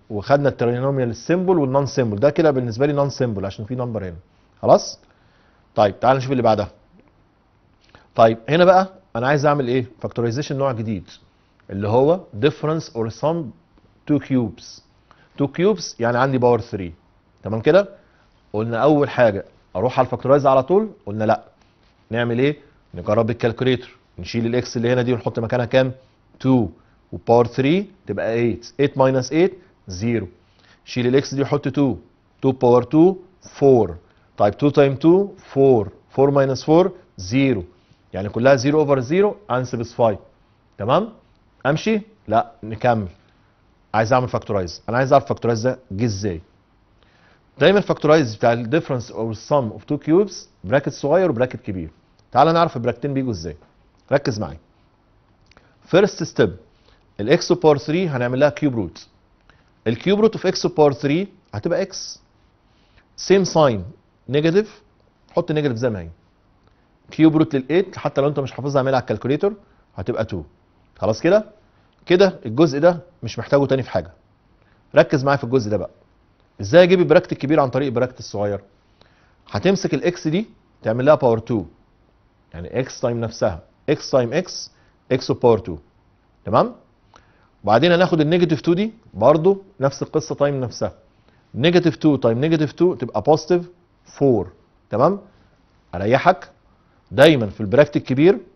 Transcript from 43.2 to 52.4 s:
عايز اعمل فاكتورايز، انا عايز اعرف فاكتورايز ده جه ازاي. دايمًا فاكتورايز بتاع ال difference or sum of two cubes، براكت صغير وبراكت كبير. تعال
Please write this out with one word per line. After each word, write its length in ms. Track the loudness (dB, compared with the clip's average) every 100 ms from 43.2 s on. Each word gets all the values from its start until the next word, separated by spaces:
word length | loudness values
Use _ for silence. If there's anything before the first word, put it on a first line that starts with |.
| _ _ _ _ _ _ _
عايز 200 | -2 0
اعمل 140 | 0 0
فاكتورايز، 540 | -8 -6 -6 -6 -10 -6
انا 80 | -4
عايز 160 | 2
اعرف 120 | 2 2
فاكتورايز 420 | -4 -2 -2 -2
ده 120 | -6 _
جه 140 | -4 -4
ازاي. 360 | -4 -6 -8 -14 _ _ _ _ _ _ _ _ _ _ 2
دايمًا 220 | 4 4
فاكتورايز 540 | 0 -2 4 4 2 0
بتاع 180 | 0
ال 280 | 0 -2 -4
difference 280 | -2 -8 -8
or 280 | -8 -8 -8 -2
sum 300 | -2 -2 -10
of 140 | -8
two 40 | -6 2
cubes، 260 | 2 2 -6 -20 _
براكت 260 | -2 -2 -2
صغير 400 | -6 0 0 0
وبراكت 320 | 0 -4 -4
كبير. 280 | -10 -10 -10 _ _ _ _
تعال 220 | 2